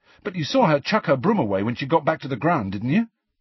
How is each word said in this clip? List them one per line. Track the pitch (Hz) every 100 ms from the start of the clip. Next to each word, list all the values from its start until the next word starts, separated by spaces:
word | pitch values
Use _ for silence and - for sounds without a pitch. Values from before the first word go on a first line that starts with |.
| _ _
"But | - 180
you | 139
saw | 269 202
her | 143
chuck | - 214 -
her | 135
broom | 151 220
away | 110 95
when | 107 117
she | 135
got | 160 147
back | 160
to | 131
the | 127
ground, | 160 165 95
didn't | 101 117
you?" | 185 233 _ _ _